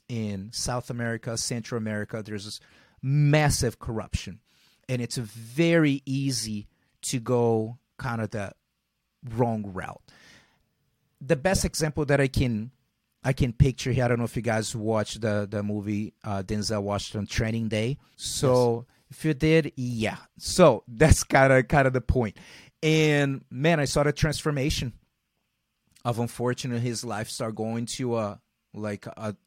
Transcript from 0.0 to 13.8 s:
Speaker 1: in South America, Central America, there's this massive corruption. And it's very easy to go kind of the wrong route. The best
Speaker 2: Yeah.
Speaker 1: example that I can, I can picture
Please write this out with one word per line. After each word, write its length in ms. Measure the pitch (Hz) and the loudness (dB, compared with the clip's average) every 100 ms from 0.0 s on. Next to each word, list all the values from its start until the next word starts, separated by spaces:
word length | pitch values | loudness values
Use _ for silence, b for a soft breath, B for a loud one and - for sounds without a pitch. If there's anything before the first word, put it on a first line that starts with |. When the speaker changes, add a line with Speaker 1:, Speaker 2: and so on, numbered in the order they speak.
| - | -8
Speaker 1:
in 420 | 120 107 98 101 | -6 -4 -6 -8
South 380 | - - 123 - | -8 -4 -4 -6
America, 480 | 120 117 113 - 113 | -6 -4 -6 -6 -6
Central 400 | - 120 110 120 | -4 -6 -4 -4
America, 440 | 110 104 104 113 | -4 -4 -4 -8
there's 220 | 104 107 | -8 -10
this 160 | 104 - b b b b | -10 -16 b b b b
massive 800 | 131 143 147 151 147 - 127 - | 0 4 6 6 4 2 0 -4
corruption. 600 | - 110 - - - 92 _ b b b - | -8 -8 -4 -6 -6 -14 _ b b b -8
And 120 | 123 | -6
it's 160 | 120 135 | -4 -6
very 840 | 110 113 113 127 170 170 151 139 | -8 -12 -8 0 4 6 4 2
easy 640 | - 135 139 120 110 107 - _ _ _ | -2 -2 -2 -2 -4 -8 -10 _ _ _
to 180 | - 131 | -6 -4
go 580 | 113 123 117 113 110 120 _ - | 0 2 2 2 -2 -8 _ -10
kind 240 | 131 113 | -6 -4
of 100 | 110 | -6
the 220 | 110 98 - _ _ _ _ _ _ 127 113 | -6 -10 -12 _ _ _ _ _ _ -8 -2
wrong 280 | 120 110 101 | 0 -2 -6
route. 300 | 92 - - _ B B B B B _ _ _ _ _ - | -8 -10 -12 _ B B B B B _ _ _ _ _ -10
The 160 | 135 156 | -2 0
best 260 | 180 190 | 2 0
Speaker 2:
Yeah. 60 | 190 | 0
Speaker 1:
example 360 | - 151 160 143 | -2 -2 -2 0
that 140 | 143 | 2
I 60 | 135 | 2
can, 460 | - 131 107 117 _ _ _ _ _ | 2 0 0 -6 _ _ _ _ _
I 100 | 131 | -2
can 200 | 135 131 | 0 0
picture 400 | - 147 - | 4 4 4